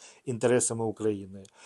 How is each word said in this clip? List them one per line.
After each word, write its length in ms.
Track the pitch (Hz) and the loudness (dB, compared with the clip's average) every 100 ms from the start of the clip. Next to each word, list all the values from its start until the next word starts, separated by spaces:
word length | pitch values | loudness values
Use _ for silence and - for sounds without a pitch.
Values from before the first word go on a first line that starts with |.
| - - - | -20 -16 -8
інтересами 600 | 117 120 123 - 113 113 | 0 4 4 2 -2 -4
України. 580 | 104 107 104 98 98 98 _ | -2 -2 -2 -6 -16 -20 _